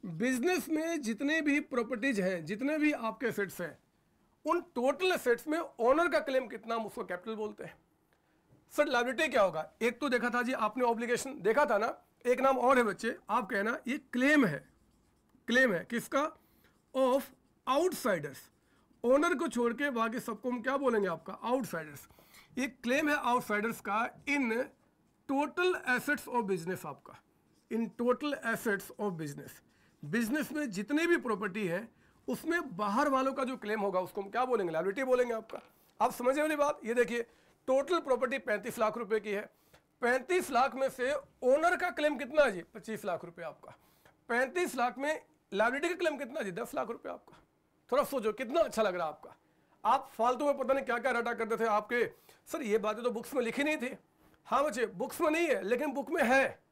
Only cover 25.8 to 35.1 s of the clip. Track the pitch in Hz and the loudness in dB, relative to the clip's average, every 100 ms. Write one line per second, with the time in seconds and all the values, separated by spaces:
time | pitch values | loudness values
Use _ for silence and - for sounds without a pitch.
25.8 | - 247 247 294 - 247 208 185 165 180 | 0 0 0 -2 0 -2 0 -2 -2 -6
26.8 | 156 143 - - _ _ _ _ _ 226 | -8 -12 -16 -20 _ _ _ _ _ -4
27.8 | 226 - 240 247 294 277 233 226 240 202 | -4 -2 0 0 0 -4 -4 -2 0 -2
28.8 | - - 208 170 156 143 143 - _ _ | -4 -6 -6 -4 -8 -10 -14 -18 _ _
29.8 | _ _ 147 202 226 294 254 302 294 185 | _ _ -4 -2 0 -2 -2 -4 -4 -6
30.8 | 208 294 339 339 247 208 208 185 196 175 | -2 0 2 0 0 -4 -4 -2 -2 -2
31.8 | 233 _ _ _ - 247 320 339 320 175 | -6 _ _ _ -6 -6 0 -2 -2 -4
32.8 | 208 214 294 262 262 277 254 254 208 214 | 0 2 4 4 2 0 -4 -4 -4 0
33.8 | 202 185 185 - 196 208 254 240 180 160 | 2 0 -2 -6 -6 -2 0 2 2 0
34.8 | 180 196 262 | -2 -2 2